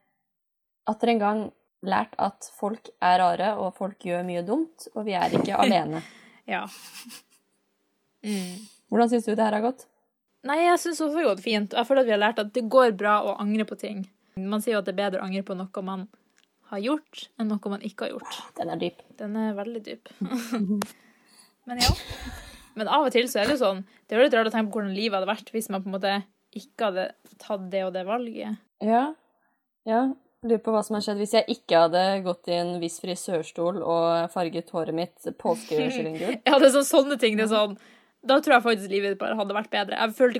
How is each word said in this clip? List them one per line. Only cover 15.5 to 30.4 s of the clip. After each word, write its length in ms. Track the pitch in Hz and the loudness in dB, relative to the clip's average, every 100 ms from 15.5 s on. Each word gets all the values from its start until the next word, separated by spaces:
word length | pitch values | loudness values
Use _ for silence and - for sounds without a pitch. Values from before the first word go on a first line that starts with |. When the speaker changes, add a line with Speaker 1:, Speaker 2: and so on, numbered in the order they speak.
| 185 | -8
Speaker 2:
noe 260 | 190 - | -8 -8
man 240 | 185 190 190 _ _ _ _ _ - | -8 -8 -10 _ _ _ _ _ -12
har 100 | 202 | -6
gjort, 500 | 214 302 - - - - | -2 -4 -6 -20 -16 -6
enn 80 | 220 | -4
noe 220 | 208 202 | -2 -4
man 120 | 202 | -6
ikke 200 | - - - | -8 -8 -8
har 40 | |
gjort. 320 | - - - - - | -8 -12 -14 -12 -8
Speaker 1:
Den 120 | 165 | -6
er 60 | 160 | -4
dyp. 220 | 175 - - - | -6 -8 -18 -12
Speaker 2:
Den 180 | 208 214 | -8 -4
er 160 | 220 | -4
veldig 280 | 202 202 233 | -4 -6 -10
dyp. 260 | 208 226 - - | -10 -14 -14 -10
<laughs> 1500 | 185 247 233 233 190 208 202 - _ _ _ _ _ _ - | -6 -6 -4 -4 -2 -2 -4 -12 _ _ _ _ _ _ -10
Men 140 | 247 | 0
ja. 100 | 240 - - - - - - - - - | 2 2 -2 -14 -14 -14 -18 -20 -14 -6
Men 120 | 208 | 2
av 160 | 277 277 | 4 4
og 60 | |
til 100 | 233 247 | 4 2
så 80 | 220 | 2
er 40 | 214 | 2
det 80 | 285 | 4
jo 40 | 220 | 2
sånn, 200 | 190 196 _ - | 0 -6 _ -2
det 80 | 214 | 4
er 40 | |
jo 60 | 285 | 6
litt 80 | 226 | 6
rart 120 | 220 | 2
å 40 | |
tenke 200 | 226 214 | 0 -2
på 80 | 220 | -2
hvordan 120 | 202 | -4
livet 220 | 190 220 196 | -2 -2 0
hadde 140 | 190 | -2
vært 200 | 214 - | -4 -6
hvis 160 | 226 220 | -8 -4
man 100 | 196 | -6
på 60 | 190 | -6
en 80 | 190 | -4
måte 280 | 196 202 196 _ _ | -2 -2 -4 _ _
ikke 360 | 208 - - 220 | -18 -14 -4 -2
hadde 160 | 185 - - - - | -2 -4 -8 -20 -16
tatt 300 | - 208 185 | -8 -8 -4
det 140 | 190 190 | -4 -2
og 80 | |
det 100 | 185 185 | -4 -4
valget. 520 | 233 240 220 214 214 _ - | -4 -4 -8 -8 -8 _ -6
Speaker 1:
Ja. 320 | 214 233 285 320 _ _ _ _ _ _ 226 | 0 2 2 -4 _ _ _ _ _ _ -2
Ja. 160 | 226 262 269 _ _ | 0 0 -2 _ _